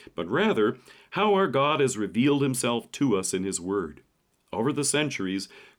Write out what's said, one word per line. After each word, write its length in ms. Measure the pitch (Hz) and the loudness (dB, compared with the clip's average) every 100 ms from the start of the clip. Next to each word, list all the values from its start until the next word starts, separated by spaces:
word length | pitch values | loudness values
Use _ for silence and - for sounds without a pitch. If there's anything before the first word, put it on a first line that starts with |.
| - | -14
but 160 | - 85 | -8 -4
rather 480 | 143 214 113 107 123 - - - | 0 2 4 2 0 -14 -20 -8
how 220 | 180 214 | 0 2
our 140 | 190 185 | 4 2
God 320 | 135 147 151 | 2 2 2
has 180 | 131 107 | 0 0
revealed 460 | 98 117 143 143 | -2 2 2 4
himself 480 | 139 127 123 117 - | 0 0 -2 -2 -6
to 220 | - 139 95 | -2 2 2
us 160 | 95 | 0
in 100 | 95 | -2
his 160 | 95 90 | -2 -4
word. 420 | 87 101 80 76 _ _ _ _ - | -2 -4 -4 -10 _ _ _ _ -12
Over 180 | - 131 | -4 -2
the 120 | 147 | -2
centuries, 640 | 139 147 147 - 95 98 - - - | -2 0 -2 -4 -4 -4 -6 -18 -20